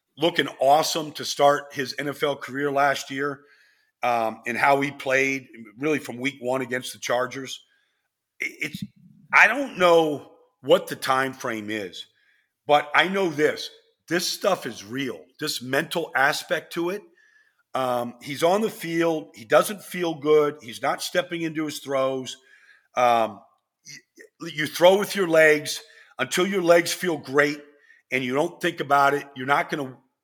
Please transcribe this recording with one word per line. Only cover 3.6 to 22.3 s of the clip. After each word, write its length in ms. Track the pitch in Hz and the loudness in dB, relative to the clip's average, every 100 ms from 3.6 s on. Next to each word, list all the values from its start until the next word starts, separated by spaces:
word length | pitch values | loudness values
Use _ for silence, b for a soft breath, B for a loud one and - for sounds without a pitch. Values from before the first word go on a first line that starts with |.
| b b b - | b b b -6
um, 380 | 123 117 113 110 - | -2 0 -2 -4 -8
and 120 | 113 | 0
how 220 | 143 139 | 2 2
he 120 | 143 | 0
played 560 | 139 135 131 135 135 131 117 110 104 | -6 -2 0 0 -2 -8 -20 -20 -6
really 220 | 147 147 | -2 -2
from 200 | 143 120 | -4 -8
week 180 | 131 139 | -8 -6
one 220 | 123 131 | -4 -4
against 320 | 117 123 131 | -4 -6 -8
the 60 | 107 | -12
Chargers. 600 | - 123 127 131 131 - _ _ _ _ _ _ _ - | -2 -2 -2 -6 -14 -16 _ _ _ _ _ _ _ -12
It, 320 | - - 151 | -10 -8 -10
it's, 120 | - - _ _ _ - | -10 -16 _ _ _ 0
I 140 | 139 190 | 4 4
don't 300 | 240 269 170 | 4 -6 2
know 540 | 180 170 156 139 - _ _ _ | 4 6 4 -2 -8 _ _ _
what 260 | 127 175 - | 2 2 2
the 80 | 139 | -8
time 380 | - 131 135 | -2 0 0
frame 360 | 127 127 113 104 | -4 -8 -8 -6
is, 360 | 107 95 - - _ _ _ _ _ - | -8 -8 -12 -20 _ _ _ _ _ 2
but 240 | 147 - 135 | 2 4 2
I 140 | 170 | 2
know 200 | 196 185 | 2 -2
this, 400 | 143 147 104 - - _ _ - | 2 0 0 -8 -16 _ _ -4
this 200 | 165 180 | -4 -2
stuff 380 | - 202 185 139 | -4 -2 -2 -4
is 180 | 101 | -12
real, 360 | 98 127 135 87 - - | -10 -8 -6 -8 -14 -10
this 220 | 151 - | -8 -8
mental 500 | 127 135 165 170 160 127 | -4 -2 -2 -4 -4 2
aspect 580 | 139 151 - 165 - | 2 2 -4 -6 -6
to 160 | - 170 | -6 -4
it. 140 | 202 - b b b b b b 127 | -6 -10 b b b b b b -4
Um, 400 | 131 123 120 - | -2 -2 -4 -10
he's 180 | - 131 | -12 0
on 200 | 165 196 | 2 2
the 100 | 220 | 0
field. 580 | - 165 165 170 160 151 - | -4 -6 0 0 0 -6 -14
He 100 | 110 | 4
doesn't 380 | 147 180 202 | 4 4 -4
feel 320 | - 180 170 156 | -10 -6 -6 -2
good. 420 | 143 151 147 147 | 4 4 4 -2
He's 180 | 120 104 | -12 -6
not 220 | 131 180 | -4 -4
stepping 400 | - 180 170 170 | -4 -4 -4 -4
into 220 | 165 156 156 | -6 -6 -6
his 120 | 147 | -8
throws. 600 | 131 135 135 131 123 | -6 -2 -2 -2 -8